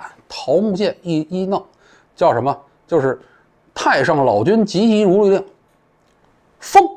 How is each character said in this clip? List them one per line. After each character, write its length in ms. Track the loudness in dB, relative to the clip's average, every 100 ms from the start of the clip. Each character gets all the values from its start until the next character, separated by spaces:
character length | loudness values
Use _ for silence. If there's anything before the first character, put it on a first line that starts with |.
| -10 -20 -20
桃 300 | -10 -2 0
木 160 | 0
剑 200 | -2 -4 -6
一， 260 | -6 -6 -4
一 160 | -6 -4
弄， 180 | -6 -8 _ _ _ _
叫 200 | -2 0
什 60 | 0
么？ 160 | -2 -6 -10 _ -4
就 140 | -2
是 180 | -2 -4 -10 _ _ _ _
太 300 | -6 -2 0
上 180 | 0 0
老 200 | 0 0
君 220 | 2 0 0
急 200 | 0 0
急 140 | 2
如 240 | 2 2
律 60 | 2
令， 140 | 0 -2 _ _ _ _ _ _ _ _ _ _ _
封， 260 | 2 4 4